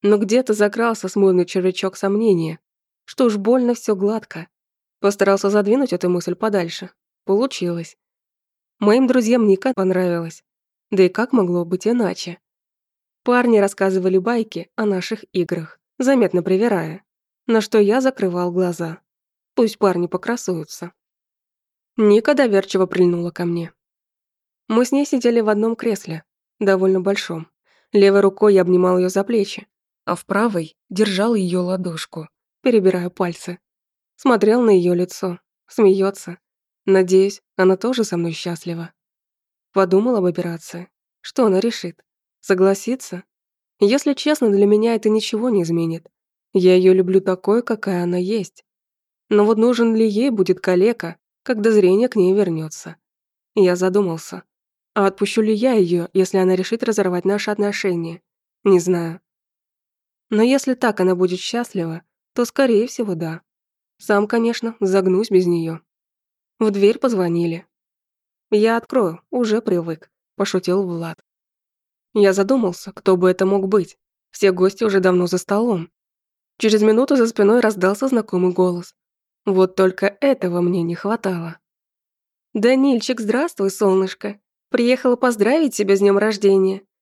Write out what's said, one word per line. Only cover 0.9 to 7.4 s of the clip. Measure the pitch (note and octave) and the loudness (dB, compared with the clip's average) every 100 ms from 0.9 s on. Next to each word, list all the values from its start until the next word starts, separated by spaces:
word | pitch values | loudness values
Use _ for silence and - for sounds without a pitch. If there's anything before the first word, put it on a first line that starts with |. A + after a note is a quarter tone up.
| A3 F#3 | -4 -6
смутный | G3+ F#3+ F3+ F3 | 0 2 2 0
червячок | F#3+ F3+ F#3 F#3+ - | -2 -2 -2 -8 -4
сомнения, | G3 G#3 A3+ F3+ D#3+ D#3+ _ _ _ _ - | -2 0 2 0 -2 -10 _ _ _ _ -20
что | - | 0
уж | B3 G#3 | 0 0
больно | G3+ B3+ A#3+ A#3+ | 0 0 0 -2
всё | - G3+ | -4 -2
гладко. | G3+ A3 - E3 F3 _ _ _ _ _ | -2 -4 -10 -18 -18 _ _ _ _ _
Постарался | G3 G3+ G3 G3 G3+ | -2 0 2 2 2
задвинуть | G#3 G3+ B3+ C4 | 0 2 0 0
эту | F3+ F3+ | -2 -2
мысль | F3 F3 F3+ | -2 -4 -6
подальше. | A3 G3 E3+ - F#3 _ _ _ | -2 -2 -4 -10 -16 _ _ _
Получилось. | - G3 | -2 -2